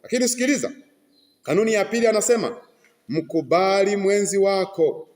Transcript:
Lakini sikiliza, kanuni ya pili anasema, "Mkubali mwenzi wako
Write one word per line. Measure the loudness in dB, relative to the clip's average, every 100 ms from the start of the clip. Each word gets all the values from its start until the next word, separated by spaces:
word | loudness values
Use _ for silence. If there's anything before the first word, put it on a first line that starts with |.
Lakini | -2 0 0
sikiliza, | 0 -2 -2 -4 -10 -20 _ _ _ _ _
kanuni | -2 0 2
ya | 0 0
pili | 2 2
anasema, | 2 2 0 0 -8 -18 _ _ _ -6
"Mkubali | -6 -2 -4 0 2 2 2 2 0
mwenzi | 0 0 0 0
wako | 2 0 -2 0 0 0 -14